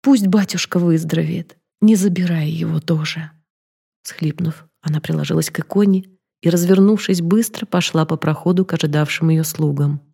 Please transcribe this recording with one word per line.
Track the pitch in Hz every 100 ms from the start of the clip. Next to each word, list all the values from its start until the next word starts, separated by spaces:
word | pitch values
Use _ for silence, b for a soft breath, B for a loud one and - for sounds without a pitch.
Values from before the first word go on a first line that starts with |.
Пусть | 269 262 196
батюшка | 208 190 170 - 180
выздоровеет, | 175 160 160 165 160 170 165 _ _ _
не | 214
забирай | 214 196 180 175 165 151
его | 160 165 156
тоже". | - 156 156 160 156 _ _ _ _ _ _ _
Схлипнув, | - - 156 - 170 - _ _
она | 160 151
приложилась | - 156 143 160 160
к | -
иконе | - 196 202 190 190 _ _ _
и, | 170
развернувшись, | 175 175 190 196 208 - 185
быстро | 165 208 233 -
пошла | 202 180 - 165 156
по | 160
проходу | - 151 170 185
к | 185
ожидавшим | 165 151 147 147 - 160
её | 160
слугам. | 160 - 151 143 143 147 _